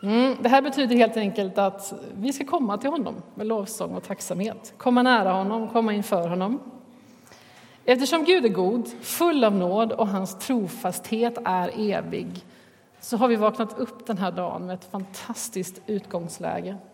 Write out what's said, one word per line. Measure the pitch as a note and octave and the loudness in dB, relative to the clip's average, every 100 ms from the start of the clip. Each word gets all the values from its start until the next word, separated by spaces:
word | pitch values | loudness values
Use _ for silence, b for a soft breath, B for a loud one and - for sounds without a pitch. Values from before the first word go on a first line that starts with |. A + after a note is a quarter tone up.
Mm, | G3 A3+ C4 B3 | 2 4 4 2
det | A#3+ | 6
här | C4+ | 6
betyder | C#4+ C#4+ C4 A#3+ | 4 0 2 6
helt | A3+ A3+ | 6 4
enkelt | G3+ F#3+ G3 F#3+ | -2 -2 -2 2
att | G3 F#3+ - - - | 0 0 -12 -12 -12
vi | G3 A3+ | -6 -4
ska | C#4 | -4
komma | C#4 F4 A#3 G3+ | -2 0 0 -2
till | C#4 | -2
honom | D#4+ A3+ - - | -2 -4 -8 -14
med | - G#3+ | -10 -4
lovsång | A3 G3 - E3+ | -4 -4 -6 -6
och | F3+ | -8
tacksamhet. | - G3 - F3 G#3 G#3+ - - | -8 -10 -6 -4 -6 -8 -16 -4
Komma | - B3 | 2 4
nära | B3+ A#3+ F#3+ | 6 4 4
honom, | F#3 G3 A3+ A3 | 0 0 -2 0
komma | A#3 A3+ | 0 2
inför | G#3 G3+ F#3+ E3+ | 0 0 0 0
honom. | F3+ F#3 C#4 - - - B B B B B B B B B | -2 -2 -2 -6 -20 -20 B B B B B B B B B
Eftersom | - B3 C4+ E4 | 2 2 4 2
Gud | D4+ F#4 | 4 6
är | A#3+ | 6
god, | F#3 F#3 A#3+ A3+ - | 4 2 0 -4 -10
full | - - E4+ D4+ | -8 2 2 6
av | A3+ | 4
nåd | G3+ F3+ G3 A3+ | 4 2 2 0
och | - G3+ | 2 0
hans | G3 F#3 F#3+ | 0 -4 -8
trofasthet | - B3+ F#3 - F#3 F3+ - A3 A#3 A#3 | -2 0 0 -4 -4 -6 -4 0 0 0
är | A#3 F#3 F3+ - G#3+ | -2 0 0 -2 -2
evig, | F3 E3 - F3 F3+ - b b b b _ | -2 -2 -6 -8 -10 -16 b b b b _
så | - A#3 | -6 2
har | B3 | 4
vi | A3+ | 4
vaknat | G#3+ A3 A3 - | 2 2 -6 -4
upp | B3+ - - | -8 -8 -8
den | G3+ | -4
här | F#3+ | -2
dagen | F3 F3 E3+ F3+ | -4 -6 -6 -8
med | |
ett | F3+ - | -10 -10
fantastiskt | G3+ F#3+ - - A#3 - F#3 F3+ - - | -10 -10 -14 -12 -10 -8 -6 -8 -10 -6
utgångsläge. | G#3 G3 F3+ E3+ - E3+ F3 F3 G3 - | -6 -4 -8 -8 -8 -6 -6 -6 -10 -14